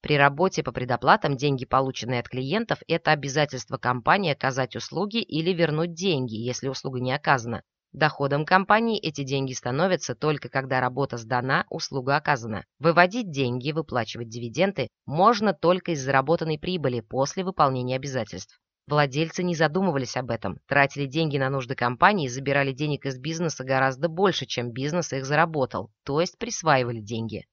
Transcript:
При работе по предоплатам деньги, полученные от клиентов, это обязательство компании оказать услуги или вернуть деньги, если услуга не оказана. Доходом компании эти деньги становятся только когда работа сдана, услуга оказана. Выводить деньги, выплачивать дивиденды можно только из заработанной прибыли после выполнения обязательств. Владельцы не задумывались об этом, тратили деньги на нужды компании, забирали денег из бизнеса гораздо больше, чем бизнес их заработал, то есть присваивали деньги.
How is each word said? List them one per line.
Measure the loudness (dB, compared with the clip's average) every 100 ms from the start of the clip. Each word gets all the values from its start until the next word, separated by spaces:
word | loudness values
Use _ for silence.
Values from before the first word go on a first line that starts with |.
При | 0 4
работе | 4 4 0 0
по | -4
предоплатам | -6 -4 0 4 4 2 0
деньги, | 0 0 0
полученные | 0 0 -4 -4 -4
от | -4
клиентов, | -6 -2 -2 -2 -4 -2
это | -2 2
обязательство | 0 0 -2 -2 -4 -8 -4
компании | -2 0 2 2 2
оказать | 0 -2 -2 -4 -6
услуги | -8 -6 -4 -4
или | -2 -2 0
вернуть | 2 2 2 -2
деньги, | -2 0 0 0 -4
если | -4 -4 -6
услуга | -6 -6 -4
не | -2
оказана. | -2 2 2 2 -8 _ _ _
Доходом | 0 0 2 0 0 4
компании | 4 6 2 4 -2
эти | -4 -4
деньги | -2 -2 -2
становятся | -4 -4 0 2 0 -2 -4
только | -2 -2 -4
когда | -6 0 0
работа | 0 0 -4 -4
сдана, | -2 -2 0 0 -2
услуга | -8 -6 -6 0 0
оказана. | 2 0 -2 -8 -10 _
Выводить | 2 6 4 2 -4
деньги, | -2 0 0 -2
выплачивать | -4 -2 -4 -4 -6 -8
дивиденды | -8 -6 0 0 0 -6 _ -6
можно | 4 4 6 2
только | 2 2 2 0
из | -4
заработанной | 2 2 2 0 0 -4
прибыли | -2 0 0 -2
после | -4 -2 -2 -2
выполнения | -4 2 2 2 -2 -2
обязательств. | -2 -6 -6 -10 -14 _ _ _ -2
Владельцы | 0 2 0 -2 0
не | -2
задумывались | 2 2 2 2 0 -2 -4
об | -4
этом, | -4 -4 -8 _
тратили | 4 4 2 -4
деньги | 0 0 0
на | 0
нужды | -2 -4 -2
компании, | -2 4 4 4 0
забирали | -2 0 0 0
денег | -2 -2 -2 -4
из | -6
бизнеса | -6 -4 -4 -4 -2
гораздо | 2 2 0 -4
больше, | 2 0 0 -4
чем | -4 -4
бизнес | -4 -2 -2 -2
их | -6 0
заработал, | 2 2 2 -2 -2 -8 _ -2
то | 0
есть | 0 _
присваивали | -8 -2 4 4 2 -4
деньги. | -6 -6 -4 -8 -12